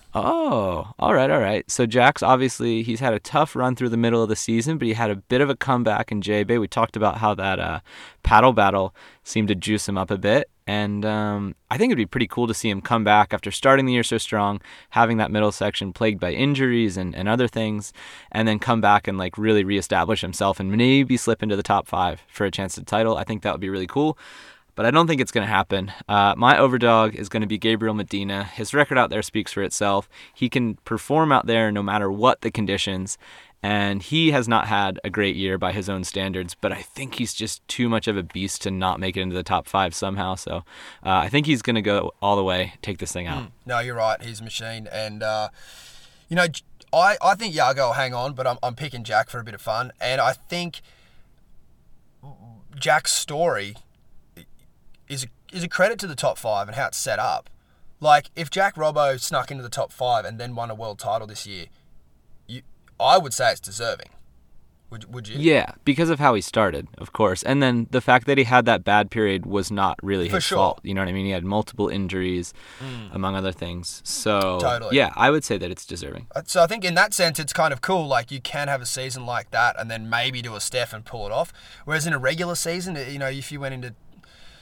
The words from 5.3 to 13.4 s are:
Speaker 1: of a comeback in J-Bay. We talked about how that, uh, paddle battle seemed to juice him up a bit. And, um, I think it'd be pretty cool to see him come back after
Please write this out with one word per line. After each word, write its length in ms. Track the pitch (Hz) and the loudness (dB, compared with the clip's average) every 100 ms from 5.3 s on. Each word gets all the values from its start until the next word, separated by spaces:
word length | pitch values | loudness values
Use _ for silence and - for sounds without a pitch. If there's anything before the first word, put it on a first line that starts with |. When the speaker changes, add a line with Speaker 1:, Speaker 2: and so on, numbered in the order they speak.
| 127 | 2
Speaker 1:
of 80 | 143 | 2
a 60 | |
comeback 560 | 131 - 123 113 107 110 | 0 0 2 2 0 -2
in 100 | 104 | -4
J-Bay. 380 | 98 104 101 117 | 0 0 2 0
We 80 | 101 | 0
talked 300 | 123 113 107 | 0 0 2
about 220 | 104 92 | 0 2
how 140 | 110 | 0
that, 260 | 98 95 92 | 2 -2 -2
uh, 180 | 82 80 - - - - | -4 -6 -10 -20 -20 -6
paddle 280 | - 110 127 | 6 8 8
battle 400 | 110 98 98 92 - - _ | 6 4 4 0 -6 -20 _
seemed 240 | - 117 104 | -4 0 0
to 60 | |
juice 340 | 95 110 107 - | 0 0 -2 -2
him 80 | 98 | -2
up 140 | 95 | -2
a 80 | 101 | 0
bit. 320 | 101 127 - _ - | 2 2 0 _ -4
And, 380 | 104 104 104 | -2 -2 -2
um, 500 | 107 107 104 104 98 - - | -2 -2 -2 -2 -6 -10 -6
I 80 | 127 | 0
think 120 | 247 | 2
it'd 60 | 147 | 2
be 100 | 101 | 0
pretty 200 | 131 110 | -2 -2
cool 180 | - 117 | 0 -2
to 60 | |
see 140 | 110 113 | 0 -2
him 100 | 98 | -2
come 240 | - 117 | 0 2
back 280 | 104 104 104 | 6 6 6
after 180 | 107 | 0